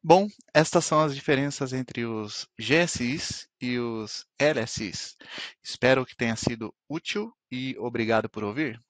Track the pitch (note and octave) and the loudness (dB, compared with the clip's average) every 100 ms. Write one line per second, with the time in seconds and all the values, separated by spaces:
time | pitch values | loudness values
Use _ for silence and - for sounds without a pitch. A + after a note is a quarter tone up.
0 | D#3+ F3+ G#3 - _ D#3 D#3 F3 - D#3 | 8 6 6 -6 _ 2 4 2 4 2
1 | D#3 C3+ - C3+ C#3+ - C3+ C3 B2+ - | 2 0 0 2 2 -4 -4 -4 -6 -6
2 | A#2 A2 G#2 - - - A2 D3+ F3 - | -4 -4 -6 -10 -14 -10 2 4 4 0
3 | A#2+ D#3+ - - - _ B2 B2 A#2+ A2+ | -4 -4 -6 -10 -14 _ -4 -2 -2 -6
4 | G#2+ - - _ D3 C#3+ A2 - G#2 - | -8 -12 -16 _ 2 2 -4 -6 -8 -8
5 | - - - - - _ - - B2 C3 | -12 -16 -16 -14 -14 _ -14 0 4 4
6 | B2+ - A#2 A2+ - A#2 A2 _ _ D#3+ | 2 -4 -4 0 -2 -2 -10 _ _ -8
7 | - G#3 A3+ _ _ B2+ C3 - A#2 A#2 | -6 -6 -8 _ _ -8 -8 -6 -6 -2
8 | A2 A2+ A2 - G#2 A#2+ D3+ A#2 | 2 2 0 -6 -6 -4 -4 -6